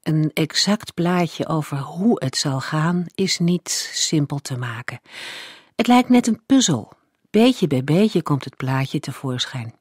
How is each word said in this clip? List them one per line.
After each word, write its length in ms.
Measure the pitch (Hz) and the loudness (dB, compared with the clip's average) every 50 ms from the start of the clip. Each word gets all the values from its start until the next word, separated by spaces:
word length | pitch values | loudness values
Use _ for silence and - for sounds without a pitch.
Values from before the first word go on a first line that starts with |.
| - | -4
een 280 | - 156 156 156 151 - | 0 2 2 2 0 0
exact 600 | - 160 - - - - 190 208 220 - - - | -2 -2 -2 -2 -2 0 0 0 0 -2 -6 -6
plaatje 520 | - 170 175 180 180 175 156 - - - | -2 0 0 2 2 0 0 -2 -6 -4
over 320 | - 160 156 147 - 147 143 | -2 -2 -2 -2 -4 -6 -6
hoe 460 | 135 143 160 170 196 233 226 - - | -6 -6 -4 0 2 2 2 2 0
het 120 | 135 - | -4 -2
zal 240 | - - 151 135 131 | -2 -2 -2 -2 -2
gaan 460 | 120 - 156 156 156 170 175 180 175 165 - | -4 -2 -2 0 2 2 0 0 -2 -4 -4
is 240 | - 190 180 - - | -2 -2 -2 0 0
niet 520 | 170 170 175 175 - - - - - - - | 2 2 2 0 -2 -4 -6 -6 -6 -6 -6
simpel 460 | - - - - 151 143 - 147 143 | -4 -2 0 0 0 0 0 -4 -6
te 180 | - - 135 | -6 -8 -8
maken. 440 | 123 123 120 113 117 123 - 123 - _ - - - - - - - - - - - _ _ _ | -6 -6 -8 -8 -10 -10 -12 -12 -12 _ -18 -18 -16 -14 -14 -14 -16 -16 -18 -20 -20 _ _ _
Het 100 | - 233 | -2 2
lijkt 220 | 233 247 247 247 - | 4 6 6 6 6
net 180 | 247 247 - | 4 4 4
een 160 | 247 214 - _ | 2 0 -2 _
puzzel. 460 | - 269 269 233 - 147 110 95 - - _ _ _ _ _ _ _ | 2 4 4 4 4 2 0 -2 -8 -16 _ _ _ _ _ _ _
Beetje 360 | - 208 226 262 247 - 185 | 2 4 6 4 4 2 0
bij 180 | 147 143 127 127 | 0 0 0 0
beetje 380 | 143 151 185 214 214 - 175 - | 2 4 4 4 4 2 0 0
komt 220 | - 147 135 - | 0 -2 -2 -2
het 120 | 131 - | -6 -10
plaatje 440 | - 131 131 135 131 135 - - 151 | -6 -4 -2 -2 -2 -2 -2 -4 -6
tevoorschijn. 760 | - - 123 - - 135 127 123 - - - 127 113 113 - _ | -6 -8 -10 -8 -6 -6 -4 -4 -6 -6 -8 -10 -10 -10 -14 _